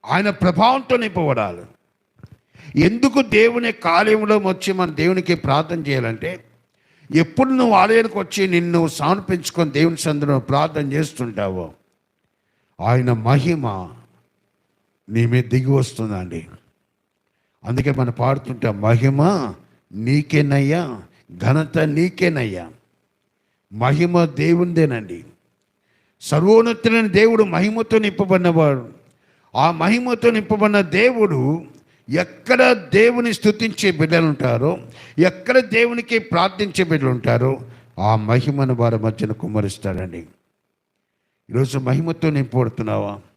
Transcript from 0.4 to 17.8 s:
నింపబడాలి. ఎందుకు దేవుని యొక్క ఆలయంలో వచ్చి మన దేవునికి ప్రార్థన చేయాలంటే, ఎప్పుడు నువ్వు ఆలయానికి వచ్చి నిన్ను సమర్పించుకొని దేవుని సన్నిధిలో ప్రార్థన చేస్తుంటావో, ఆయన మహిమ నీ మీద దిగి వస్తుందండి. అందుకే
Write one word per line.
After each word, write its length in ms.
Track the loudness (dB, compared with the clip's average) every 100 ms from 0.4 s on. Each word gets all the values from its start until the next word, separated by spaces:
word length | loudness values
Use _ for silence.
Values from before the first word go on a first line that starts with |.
| 0 4 2 2 0 -2
నింపబడాలి. 640 | 0 -2 -2 -2 -4 -6 -18 _ _ _ _ _ -20 -20 _ _ -6 0
ఎందుకు 420 | 0 2 0 2
దేవుని 440 | 2 4 4 2 -4
యొక్క 200 | -4 0
ఆలయంలో 520 | 2 2 2 2 0
వచ్చి 340 | 0 -4 -4
మన 180 | -2 -2
దేవునికి 440 | 0 0 0 0
ప్రార్థన 460 | -2 0 -2 -2 -6
చేయాలంటే, 640 | -4 -4 -4 -6 -10 -12 _ _ _ _ _ _ _
ఎప్పుడు 360 | 0 0 0 0
నువ్వు 240 | 2 4
ఆలయానికి 440 | 4 4 4 2 -4
వచ్చి 300 | -6 -2 0
నిన్ను 400 | 0 2 0 0
సమర్పించుకొని 840 | -2 -2 -2 -2 -6 -4 -4 -2
దేవుని 260 | 0 0 0
సన్నిధిలో 420 | -4 -2 0 -2
ప్రార్థన 540 | 0 -2 -2 -4 -4
చేస్తుంటావో, 800 | -4 -6 -6 -8 -6 -6 -6 -10 -14 _ _ _ _ _ _ _ _ _ _
ఆయన 320 | 0 0 2
మహిమ 760 | 0 2 2 2 -2 -4 -8 -10 -16 _ _ _ _ _ _ _ _ _ _ -6
నీ 180 | -2 2
మీద 180 | 0
దిగి 260 | 0 -2 2
వస్తుందండి. 760 | 0 0 -6 -6 -6 -8 -12 -14 -20 _ _ _ _ _ _ _ _ _ _
అందుకే 280 | -6 -2